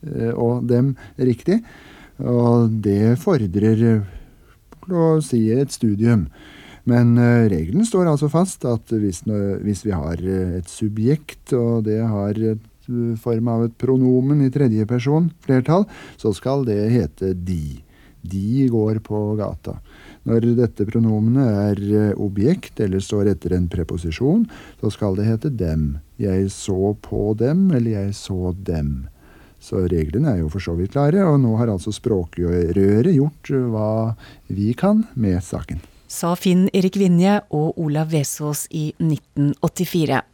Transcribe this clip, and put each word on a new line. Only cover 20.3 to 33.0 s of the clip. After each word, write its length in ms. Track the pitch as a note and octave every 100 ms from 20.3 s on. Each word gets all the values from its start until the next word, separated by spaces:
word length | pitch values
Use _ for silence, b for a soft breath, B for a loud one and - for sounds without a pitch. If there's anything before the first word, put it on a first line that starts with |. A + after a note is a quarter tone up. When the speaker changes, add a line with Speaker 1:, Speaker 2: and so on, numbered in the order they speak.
| A2+ A#2 A#2+
Speaker 1:
dette 300 | A#2 - G2+
pronomenet 920 | A#2 A2+ G#2+ A2 B2+ C3 G2+ G#2 G2+
er, 320 | G2+ G#2 G#2+
eh, 20 |
objekt 680 | G2 G#2 G2 A2 F#3+ - -
eller 200 | G#2+ F#2+
står 320 | F#2+ G#2 G2+
etter 240 | F#2+ F2 F#2
en 120 | F2+
preposisjon, 800 | F2 E2 F2 E2 D#2 B2+ G3+ A3 B B B
så 120 | A2
skal 240 | - G#2+ F#2+
det 100 | G#2
hete 240 | A2+ D3+ B2
dem. 420 | F2 D#2+ D2+ C#2+ - -
Jeg 260 | G#2 F#2 G2
så 440 | - - F#2+ G2 G#2
på 340 | - G#2+ G#2 G#2+
dem, 360 | A#2 E3 G3
eller 200 | C#3+ A#2
jeg 220 | G#2+ G2
så 420 | G2+ - F#2 F2+ F2+
dem. 440 | F#2+ E2 D2 C#2 C2 b b b b b
Så 300 | - G2+ F2+
reglene 460 | F2 D#2 F2+ D#3 F#2+
er 20 |
jo 80 | D#2
for 100 | F#2
så 160 | F2+ E2+
vidt 140 | F#2
klare, 340 | C#3 C#3+ F#3 F#3+
og 140 | C#3+
nå 180 | B2 A2
har 100 | A#2+
altså 240 | G2 G2
språkrøret 1200 | G#2 A#2+ G2+ F2 - F2 F2 E2+ F2+ G2 G#2